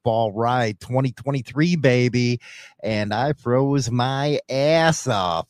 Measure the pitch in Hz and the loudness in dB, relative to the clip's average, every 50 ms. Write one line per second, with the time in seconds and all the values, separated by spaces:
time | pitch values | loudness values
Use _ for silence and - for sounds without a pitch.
0 | - 120 113 113 113 107 98 107 113 120 123 127 120 110 104 - - - 120 131 | -4 -2 0 0 0 0 -2 -2 -2 0 0 0 0 -2 -4 -8 -10 -4 -2 -2
1 | 135 135 - - - 139 139 139 120 - 123 135 156 175 175 165 131 135 123 123 | -2 -2 -4 -6 -6 -6 -6 -6 -6 -6 -2 0 0 2 2 2 2 4 4 4
2 | 123 123 110 123 123 120 123 117 - - - - - - - _ - 110 110 104 | 2 2 2 0 0 0 0 -2 -6 -12 -20 -20 -20 -20 -18 _ -6 -4 -2 -2
3 | 104 104 104 110 127 147 147 - - 123 120 127 139 139 143 143 127 120 117 120 | -2 -2 -2 -2 -2 -2 -4 -4 -2 0 0 2 2 2 2 0 0 0 0 0
4 | 120 131 135 135 143 151 147 120 - - 127 135 139 151 160 165 160 165 156 - | 0 0 -2 -2 -2 -2 -2 -2 -4 -4 -2 0 2 4 4 4 4 4 2 0
5 | - 135 113 101 92 90 82 82 82 | -2 -2 0 0 0 0 0 -2 -2